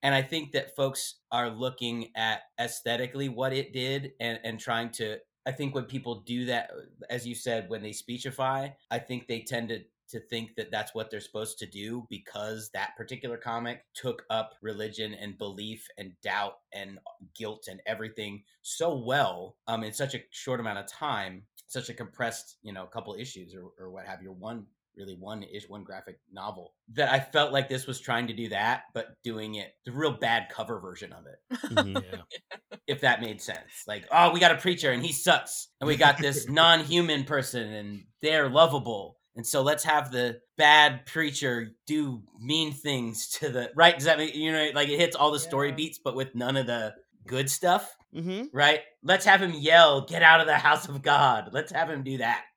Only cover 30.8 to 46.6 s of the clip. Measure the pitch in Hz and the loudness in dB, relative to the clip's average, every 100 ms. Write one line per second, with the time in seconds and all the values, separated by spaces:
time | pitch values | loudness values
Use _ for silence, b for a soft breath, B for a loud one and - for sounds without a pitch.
30.8 | 92 92 95 87 - - _ 254 277 123 | -10 -16 -16 -18 -20 -20 _ -12 -4 -2
31.8 | 202 196 - - - - _ - _ - | 0 -4 -8 -14 -16 -20 _ -20 _ -20
32.8 | - 135 135 113 117 107 - 85 - - | -6 0 2 2 0 -10 -10 -12 -12 -18
33.8 | - 104 - 151 175 170 175 160 185 175 | -10 -10 2 6 6 8 6 6 2 0
34.8 | 147 123 127 123 - 151 - - - _ | 0 0 -2 -2 4 2 2 -10 -12 _
35.8 | 143 147 147 139 143 139 - 147 165 165 | -2 6 6 6 0 -2 -2 6 8 8
36.8 | 143 170 170 151 135 147 131 123 110 107 | 4 0 2 0 0 -2 -2 -6 -8 -8
37.8 | 104 101 - _ 151 156 139 135 165 139 | -10 -12 -16 _ 0 2 4 8 8 6
38.8 | 120 107 92 - _ - 113 147 135 151 | -2 -6 -6 -14 _ -10 -2 2 2 2
39.8 | - 151 135 123 123 117 _ - 147 151 | 2 2 2 -2 -2 -2 _ 4 8 10
40.8 | 147 131 - 160 156 139 139 120 113 - | 8 6 -8 -4 -2 -2 -2 -2 -6 -12
41.8 | - 151 147 120 101 - 117 156 156 139 | -4 -2 -2 -6 -12 -16 -4 -2 -2 -4
42.8 | 147 135 117 110 - - 151 123 120 139 | -4 -4 -4 -6 -8 -6 -4 -4 -6 6
43.8 | 170 165 143 156 156 139 156 160 151 143 | 6 6 2 2 2 -2 -2 0 0 0
44.8 | 147 147 170 - 147 147 139 139 143 143 | 0 2 2 4 2 2 -2 -2 -2 -2
45.8 | 156 - 139 123 131 120 123 135 | -6 -4 -6 -4 -6 -4 -2 0